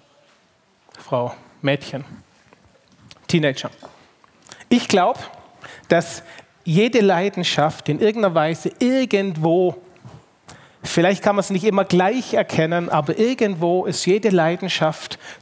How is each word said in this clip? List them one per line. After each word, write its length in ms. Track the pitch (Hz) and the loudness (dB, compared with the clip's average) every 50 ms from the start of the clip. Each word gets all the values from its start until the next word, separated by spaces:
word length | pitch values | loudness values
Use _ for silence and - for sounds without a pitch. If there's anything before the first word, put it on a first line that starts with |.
| _ _ _ _ _ _ _ _ _ _ _ _ _ _ _ _ _ _ - - | _ _ _ _ _ _ _ _ _ _ _ _ _ _ _ _ _ _ -20 -18
Frau, 340 | - - 135 123 123 120 - - - - - - | -10 -4 -4 -2 -2 -4 -6 -12 -20 -20 -12 -6
Mädchen, 440 | - 139 143 139 - - - 131 143 - - - - _ _ _ _ _ _ _ _ _ _ _ _ _ _ _ - - - _ _ | -2 -2 -2 -2 -4 -8 -12 -12 -12 -14 -18 -20 -20 _ _ _ _ _ _ _ _ _ _ _ _ _ _ _ -20 -20 -20 _ _
Teenager. 440 | - 175 165 151 143 127 - - 107 - - - - - - - _ _ _ _ _ _ _ - - - - - - | -2 0 0 0 0 -2 -4 -8 -12 -14 -16 -20 -20 -20 -20 -20 _ _ _ _ _ _ _ -20 -20 -20 -10 -2 0
Ich 180 | 240 247 - | 0 0 0
glaub, 300 | - - 185 180 220 269 - - - - - - - - - - - - - - | 2 2 2 2 2 0 -4 -8 -16 -18 -20 -20 -20 -20 -20 -20 -20 -20 -8 -2
dass 360 | - 165 170 - - - - - - - - - _ _ _ - | 0 2 2 2 0 -4 -8 -10 -16 -20 -20 -20 _ _ _ -4
jede 340 | 170 156 190 220 254 254 247 | 0 2 4 4 4 4 4
Leidenschaft 880 | 202 196 180 170 190 202 196 190 170 - - - 147 151 - - - | 4 4 4 2 0 -2 -2 -4 -4 -2 0 2 2 0 0 -4 -4
in 120 | - 147 - | -4 -2 2
irgendeiner 340 | 226 208 214 233 214 190 165 | 2 0 2 2 0 2 2
Weise 380 | 165 151 160 165 - - 175 - - | 2 0 0 -2 -4 -6 -6 -2 0
irgendwo, 960 | 254 247 262 262 254 - 214 196 196 196 165 156 156 170 165 185 180 180 - - - - - - - - - - _ _ _ _ _ - - - - - _ _ - | 0 2 2 0 0 0 0 0 0 0 -2 0 0 2 2 4 2 0 -2 -4 -12 -20 -20 -20 -20 -20 -20 -20 _ _ _ _ _ -20 -20 -20 -20 -20 _ _ -8
vielleicht 400 | - - 175 170 190 196 - - | -4 0 2 2 2 2 2 0
kann 120 | 214 202 | 0 2
man's 160 | 202 185 - | 2 0 0
nicht 120 | 196 175 185 | -2 -2 0
immer 220 | 220 196 196 190 | 0 2 2 0
gleich 480 | - 180 180 185 196 240 262 - - - | 2 2 2 2 2 0 -2 -4 -2 -2
erkennen, 560 | 220 196 - - - 160 160 175 175 170 - | -2 -2 0 0 -2 0 0 0 -2 -2 0
aber 280 | - 151 147 160 160 | 0 -2 0 0 0
irgendwo 680 | - 220 240 262 - 233 202 190 160 175 170 175 185 180 | 0 0 0 0 0 0 -2 0 0 0 0 0 0 0
ist 200 | 202 - - - | -2 -4 -2 0
jede 240 | 175 185 220 - 214 | 0 0 2 2 2
Leidenschaft 880 | 190 175 156 165 175 180 196 175 - - 165 156 156 - - - - - - - - - | 4 4 2 2 0 -2 -4 -4 -2 0 0 -2 -2 -4 -10 -12 -12 -14 -16 -20 -20 -12